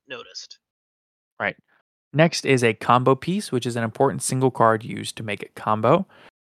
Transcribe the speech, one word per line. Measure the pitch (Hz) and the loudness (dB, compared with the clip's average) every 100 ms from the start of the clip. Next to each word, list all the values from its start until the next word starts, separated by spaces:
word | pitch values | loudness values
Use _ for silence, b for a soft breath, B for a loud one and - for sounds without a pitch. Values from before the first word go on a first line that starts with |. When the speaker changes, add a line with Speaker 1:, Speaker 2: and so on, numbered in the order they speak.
| 135 | -16
Speaker 1:
noticed. | 120 117 - - - _ _ _ _ _ _ _ - | -16 -16 -18 -18 -20 _ _ _ _ _ _ _ -8
Speaker 2:
Right. | 101 - _ _ _ _ _ | -6 -8 _ _ _ _ _
Next | 139 165 - 135 | 0 2 2 0
is | 131 | 2
a | 117 | 2
combo | 107 - 123 131 131 | 0 2 4 4 2
piece, | - 196 - | 0 -6 -4
which | 123 120 | -4 -4
is | 117 | -4
an | 113 | -4
important | - 135 131 | 0 0 0
single | - 131 131 | -4 0 0
card | - 113 110 | 4 4 4
used | 113 107 - - | -2 -10 -10 -10
to | |
make | 110 101 | -8 -8
it | - - | -10 -8
combo. | 110 107 113 175 - b b _ _ | -4 0 4 2 0 b b _ _